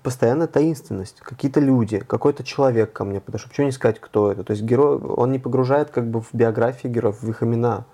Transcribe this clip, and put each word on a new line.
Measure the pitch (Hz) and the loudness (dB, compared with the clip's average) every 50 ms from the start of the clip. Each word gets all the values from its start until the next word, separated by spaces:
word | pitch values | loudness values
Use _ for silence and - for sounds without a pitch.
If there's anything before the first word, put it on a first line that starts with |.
| _ | _
постоянная | 135 127 - - 117 127 160 165 156 | -8 -2 0 2 2 2 2 0 0
таинственность, | - - 151 165 160 - - - 104 95 98 - - _ | 2 2 2 2 0 -4 -6 -8 -8 -8 -8 -10 -14 _
какие-то | - - 120 - - 131 131 151 | -18 -18 -10 -6 -6 0 2 2
люди, | 143 135 131 123 113 101 107 98 | 4 4 4 4 2 0 -2 -4
какой-то | - - - 117 - 147 143 - 123 | -2 -2 -4 0 2 0 0 0 -6
человек | - - - 139 131 120 113 107 104 - | -8 -2 0 2 2 4 2 0 0 -2
ко | - 101 | -6 -6
мне | 101 98 98 | -6 -6 -8
подошёл. | - - 107 104 - - | -8 -10 -12 -12 -12 -8
Почему | - - 143 | -4 -2 -2
не | 139 127 | -2 -2
сказать, | - - 123 - - | 0 0 0 0 0
кто | - - - 107 104 101 98 | -8 -2 0 2 2 2 2
это? | 101 92 | -2 -4
То | - 107 | -4 -4
есть | 104 113 | -4 0
герой, | 113 123 127 147 143 139 - | 0 2 4 4 4 2 0
он | - - - - 120 131 | -2 -4 -2 0 0 0
не | 135 131 | 0 -2
погружает | 131 131 120 131 127 127 139 147 151 147 | -4 -2 0 0 2 2 2 2 0 0
как | - 127 120 117 | -2 -4 -4 -2
бы | 113 117 | -4 -6
в | 113 - - | -6 -6 0
биографии | 120 117 113 110 117 117 123 131 - - 127 | 2 2 2 2 2 0 0 -2 -4 -8 -4
героев, | 117 117 113 107 101 - - | -4 0 0 0 -2 -2 -6
в | 113 | -6
их | 107 - 123 | -4 -2 -2
имена. | 117 117 117 120 120 110 - 117 - | -2 0 0 0 0 -2 -2 -6 -12